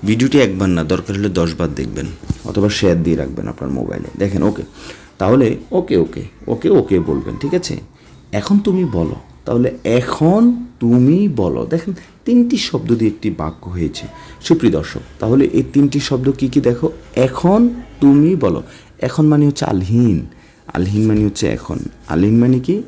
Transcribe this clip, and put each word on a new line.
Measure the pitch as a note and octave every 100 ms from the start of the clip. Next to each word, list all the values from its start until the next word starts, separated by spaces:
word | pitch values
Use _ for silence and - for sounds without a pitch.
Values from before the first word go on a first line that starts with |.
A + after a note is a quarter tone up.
| F#2+
ভিডিওটি | A2 C3 C#3+
একবার | A#2 F#2 F#2+
না, | E2+
দরকার | D#2 F2+ - G2
হলে | G#2
দশ | F2+ E2+
বার | D#2+ E2+ C#2+
দেখবেন | B1 G#1 C2+ - - - -
অথবা | - G2+
শেয়ার | G2+ G2 E2+
দিয়ে | E2 D2+
রাখবেন | C#2 - G#1
আপনার | - C2+
মোবাইলে। | C2+ A1 - - -
দেখেন, | G2+ G2
ওকে, | F#2+ G#2+ - - - - - _
তাহলে | F#2+ C3 A#2+ - -
ওকে, | F#3 F3+ G2
ওকে, | D#2+ - - - -
ওকে, | A#2+ E3
ওকে | F#3 - F#2
বলবেন, | D#2+ C#2+ - -
ঠিক | C#3+
আছে? | F3 - - - _ - - -
"এখন | G#2 - G3+
তুমি | G3+ F#3 E3+
বলো," | G2 D#2+ - - - -
তাহলে | A#2+ B2 -
"এখন | - A#2+ B2 - D#3+ G3+ A#3+ A#3+ - -
তুমি | A#2 B2 B2+ E3+ G3+ B2
বলো।" | F#2 B1 A#1
দেখেন, | E3 E3 F3+ - - -
তিনটি | A#3+ A#3+ B3
শব্দ | - E3 E3 A#2
দিয়ে | A2
একটি | G2+ G#2+
বাক্য | E2+ D#2 D#2+ F2
হয়েছে, | F2+ D#2 - - - - -
সুপ্রিয় | - E3 A#2
দর্শক। | D2+ D2+ - - -
তাহলে | A2 C3 C#3
এই | - B2+
তিনটি | C#3+ C#3+ C#3+
শব্দ | - C3 C3
কী | C3 C3
কী | C#3
দেখো, | B2+ A#2+ D#3+ - - -
"এখন | C3 B2+ F3 G#3 A#3+ A#3 - -
তুমি | C#3+ C#3+ D#3 F3+
বলো।" | A2+ D2+ - - - _
এখন | C#3 - D3+
মানে | D3 D3
হচ্ছে | C#3 -
আলহিন, | G2 F2+ A2+ A#2+ F#2 - - - _ -
আলহিন | - F#2 G#2 A2
মানে | G#2+ G#2+
হচ্ছে | G2+ F#2
এখন, | A1+ - - - - -
আলহিন | D#2 G2 A2+
মানে | A#2+ B2+
কি? | C3 G3